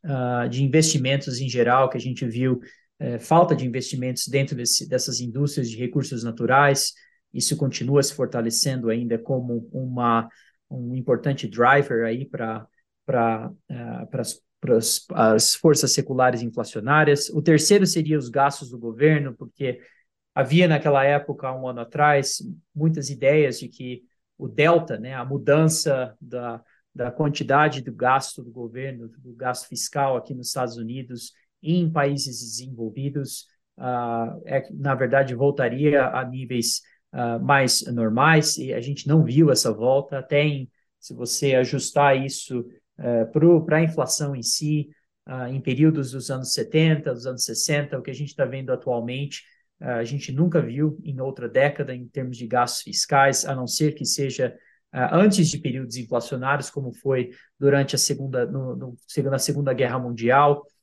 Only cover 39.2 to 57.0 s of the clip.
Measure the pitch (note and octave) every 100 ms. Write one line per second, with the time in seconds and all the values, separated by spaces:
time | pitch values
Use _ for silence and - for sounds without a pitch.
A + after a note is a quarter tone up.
39.2 | A#2+ C#3 D#3 B2+ A#2+ G#2 B2 C3+ C#3 C#3
40.2 | C3 D3 D3+ C#3 B2+ _ _ _ - A#2+
41.2 | A#2+ - C#3 C3 B2 A#2+ - C#3+ C#3+ C3+
42.2 | C3+ - - B2 A#2 - _ - A#2+ A#2
43.2 | A2 D3+ E3 E3 D#3+ D#3 E3 D#3 B2+ -
44.2 | C#3+ C3 A#2 - D3+ D3+ D3 _ _ _
45.2 | - B2+ B2 C3+ C3+ B2+ D#3 D#3 B2+ C3
46.2 | A#2+ C3 B2+ - A2 D#3 D#3+ D3+ D3+ A#2+
47.2 | C3 B2 - A2+ - D3 C#3+ C3+ C3 B2
48.2 | D3 - B2+ C3+ C3 A#2+ C3 A#2+ A#2 C3
49.2 | C#3+ - _ _ _ - B2+ A#2 A#2 C#3+
50.2 | - C3 F3 D#3+ A#2 C3 D3+ - D#3+ C3
51.2 | C3 C3+ A#2+ B2 C#3 C#3 C3 B2+ B2 C#3
52.2 | B2+ A#2+ A#2 B2 A#2+ - G#2 - - C#3
53.2 | C#3 C3+ - C3 B2 - D3+ D3 D#3+ -
54.2 | C3+ - B2 - _ _ _ C3 B2 E3+
55.2 | G#3 F#3+ D#3+ - D3 C3 B2 B2 A2+ A#2+
56.2 | - C3 C3 C#3 C3+ C#3+ B2+ -